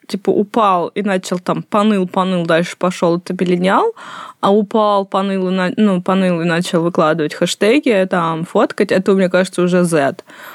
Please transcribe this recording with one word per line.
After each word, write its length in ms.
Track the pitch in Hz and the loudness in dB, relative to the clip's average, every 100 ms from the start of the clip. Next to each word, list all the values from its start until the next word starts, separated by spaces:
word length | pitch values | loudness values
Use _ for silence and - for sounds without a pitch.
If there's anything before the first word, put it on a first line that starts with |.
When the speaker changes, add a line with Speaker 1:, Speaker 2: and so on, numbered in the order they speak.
| _ | _
Speaker 1:
типа, 240 | 196 - | -6 0
упал 560 | - 208 - 208 180 165 | 0 0 0 2 0 -2
и 80 | - | -4
начал 380 | 202 190 - 180 | -2 -2 -2 -6
там 240 | 180 160 | -4 -4
поныл, 420 | - 214 214 202 185 | -2 0 2 2 0
поныл, 400 | - 185 180 165 | -2 0 0 0
дальше 300 | 165 175 - | 0 0 -2
пошел, 400 | 180 185 175 170 | -4 0 0 0
ты 160 | - | -4
перелинял, 580 | 185 175 180 185 226 440 - - - - - | -4 0 0 2 2 0 -4 -14 -16 -18 -4
а 120 | - | 2
упал, 500 | 202 208 226 208 202 | 2 2 0 2 0
поныл 440 | 196 196 196 196 185 | 0 -2 -2 -2 -2
и 20 | |
на-, 220 | 190 180 - | -2 -2 0
ну, 240 | 214 180 | 0 0
поныл 420 | 180 190 185 170 | 0 0 2 0
и 20 | |
начал 380 | 170 170 180 175 | 0 -2 0 0
выкладывать 520 | 170 175 156 160 151 | 0 0 2 2 -2
хэштеги, 720 | - 175 - 202 277 285 202 185 | -2 -4 0 2 2 2 0 0
там, 360 | 185 165 160 | 0 -2 -4
фоткать, 480 | 170 196 269 - 202 | -2 0 0 0 0
это, 220 | - 190 | 0 2
мне 140 | 196 180 | 2 2
кажется, 340 | 180 185 - | 2 0 0
уже 200 | 180 180 | 0 2
Z. 160 | 175 160 | 2 2
Speaker 2:
А, 160 | 139 - - - - | 0 -4 -14 -20 -20